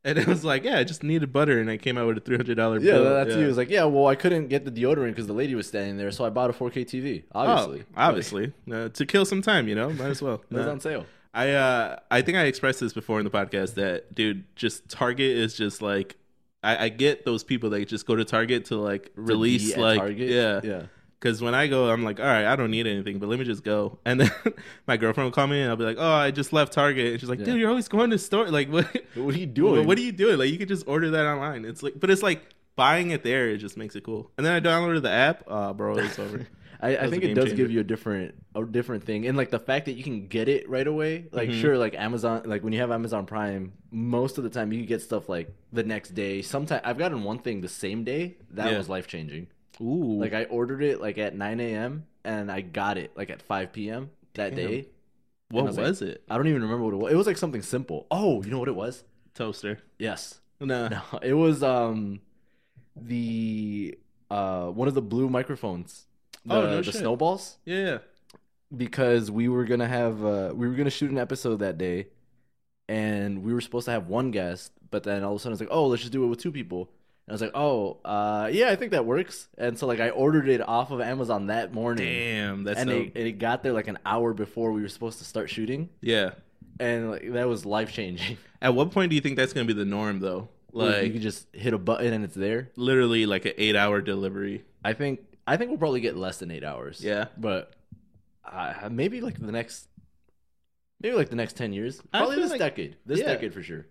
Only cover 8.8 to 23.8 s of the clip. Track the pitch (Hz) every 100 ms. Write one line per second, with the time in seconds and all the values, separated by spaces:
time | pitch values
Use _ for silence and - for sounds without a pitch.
8.8 | 113 - 143 196 190 196 208 190 110 107
9.8 | 127 156 135 135 139 107 - 120 117 143
10.8 | 160 139 - - _ 113 135 139 131 123
11.8 | 104 64 _ 120 131 185 147 135 135 127
12.8 | 120 110 - 107 101 101 98 101 95 -
13.8 | 98 87 - 101 110 98 - - 113 -
14.8 | - - 123 123 135 120 110 113 107 -
15.8 | 104 101 98 - _ _ _ _ 104 113
16.8 | 113 113 143 143 127 113 - 127 113 104
17.8 | 101 110 - 113 110 113 117 123 - 110
18.8 | 104 101 - - 113 110 117 123 107 -
19.8 | 110 110 101 104 123 123 113 101 107 95
20.8 | 85 _ _ _ 120 110 120 123 147 131
21.8 | 120 113 110 101 135 113 107 139 117 110
22.8 | 113 101 101 98 101 120 123 104 104 107